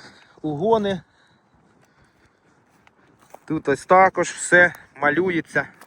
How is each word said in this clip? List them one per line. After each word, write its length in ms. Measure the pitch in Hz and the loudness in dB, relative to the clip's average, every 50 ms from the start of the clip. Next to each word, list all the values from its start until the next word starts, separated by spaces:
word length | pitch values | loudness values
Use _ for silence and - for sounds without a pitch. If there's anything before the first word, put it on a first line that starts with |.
| - - - _ _ _ _ _ | -16 -20 -20 _ _ _ _ _
у 140 | - 156 151 | -10 -10 -8
гони. 460 | 143 175 220 226 220 208 202 196 175 - _ _ _ _ _ _ _ _ _ _ _ _ _ _ _ _ _ _ _ _ _ _ _ _ _ _ _ _ _ _ _ _ _ _ _ _ _ _ _ _ _ _ _ _ _ - - _ | -4 -2 0 0 0 0 -4 -6 -8 -10 _ _ _ _ _ _ _ _ _ _ _ _ _ _ _ _ _ _ _ _ _ _ _ _ _ _ _ _ _ _ _ _ _ _ _ _ _ _ _ _ _ _ _ _ _ -20 -20 _
Тут 240 | - 156 156 - - | -8 -8 -6 -4 -4
ось 160 | 139 135 - | -4 -4 0
також 440 | _ 185 185 190 190 - - 175 - | _ 4 4 4 4 2 -2 -6 -6
все 440 | - - - - - 175 175 175 - - - _ _ 131 | -6 -12 -4 2 4 4 4 4 2 -6 -20 _ _ -4
малюється, 680 | 139 147 147 156 180 190 175 160 151 - - 151 135 - - _ - | -2 -2 0 0 -2 -2 -4 -6 -6 -4 -6 -6 -6 -6 -14 _ -20